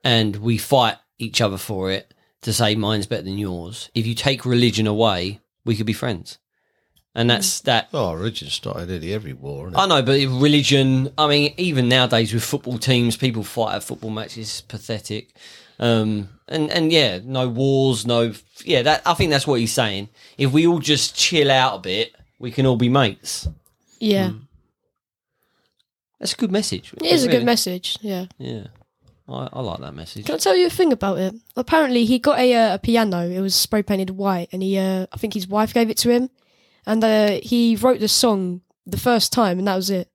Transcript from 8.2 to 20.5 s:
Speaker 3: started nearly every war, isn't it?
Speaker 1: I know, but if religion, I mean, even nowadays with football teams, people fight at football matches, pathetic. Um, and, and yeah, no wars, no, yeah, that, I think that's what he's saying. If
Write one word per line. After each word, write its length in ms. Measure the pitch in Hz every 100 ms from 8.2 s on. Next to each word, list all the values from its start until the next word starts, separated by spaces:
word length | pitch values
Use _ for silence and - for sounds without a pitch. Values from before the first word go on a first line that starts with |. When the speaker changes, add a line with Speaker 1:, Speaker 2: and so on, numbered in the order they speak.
| 107 - 71
Speaker 3:
started 400 | - - - 87
nearly 240 | 90 78
every 180 | 107 120
war, 360 | 131 135 - 90
isn't 60 |
it? 80 | 90
Speaker 1:
I 40 | 196
know, 160 | 151
but 160 | 127 139
if 80 | 135
religion, 800 | 127 147 147 135 139 135 131 135 -
I 100 | 151
mean, 280 | 147 147 -
even 320 | 180 139 120
nowadays 460 | 127 123 117 113
with 80 | 113
football 320 | - 147 - 120
teams, 400 | 127 127 120 113
people 260 | 131 113
fight 340 | 98 - 110 98
at 60 |
football 260 | - - 110
matches, 520 | 107 107 113 104 - -
pathetic. 640 | - - 110 - 107 - _ - - - _
Um, 480 | 120 113 110 104 101 - -
and, 240 | 160 151
and 220 | 170 160
yeah, 280 | 160 127 92
no 240 | 117 131 127
wars, 580 | 117 135 135 135 117 117
no, 280 | 120 117 110 _ - -
yeah, 160 | 143
that, 180 | 127 156 -
I 80 |
think 160 | 165 185
that's 160 | 139 151
what 140 | 127
he's 120 | 113
saying. 380 | - 113 98 104 _ - -
If 160 | 135